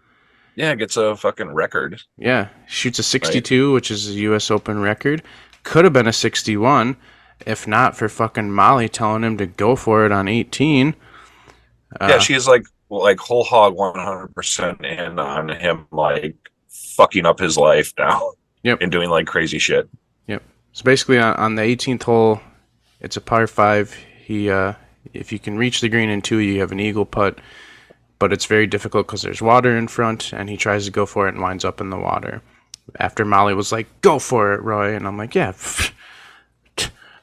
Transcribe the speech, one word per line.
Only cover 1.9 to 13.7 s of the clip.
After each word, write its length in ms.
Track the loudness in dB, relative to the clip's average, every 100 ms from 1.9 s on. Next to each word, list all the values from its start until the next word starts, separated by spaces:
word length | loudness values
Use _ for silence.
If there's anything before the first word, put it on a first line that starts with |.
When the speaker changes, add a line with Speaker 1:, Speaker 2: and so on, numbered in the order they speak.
| -10 -20 -6
Speaker 2:
Yeah, 300 | 0 0 -2 -12 -12
shoots 320 | -6 -4 -4
a 40 |
Speaker 1:
Right. 40 | -2
Speaker 2:
sixty-two, 680 | -2 -2 -2 0 2 2
which 180 | 0 -2
is 160 | -6 -8
a 40 |
U 200 | -4 -2 -2
S 140 | 0
Open 300 | -2 -2 -4
record. 400 | -2 -2 -2 -4 -8 -20 -20 _
Could 200 | 0 4
have 80 | 6
been 140 | 6 2
a 60 |
sixty-one, 840 | 0 -2 -2 -2 0 2 2 0 -4 _ _ _ _ -8
if 220 | -8 0
not 300 | 2 2 0
for 100 | -4
fucking 440 | -2 -4 -2 -2
Molly 360 | 4 6 6 0
telling 360 | -2 -2 0
him 140 | -2 -2
to 80 | -6
go 300 | 0 0 2
for 300 | 2 4 4
it 80 |
on 160 | 2 0
eighteen. 680 | -2 -2 0 2 4 2 -2 _ -20 -20 _ -20 _ _ _ _ -2
Speaker 1:
Yeah, 80 | 2 4
Speaker 2:
Uh, 40 |
Speaker 1:
she's 280 | 2 2 4
like, 160 | 4 2 _ -10
like, 300 | 0 2 2
whole 240 | 0 -2
hog 320 | 2 6 6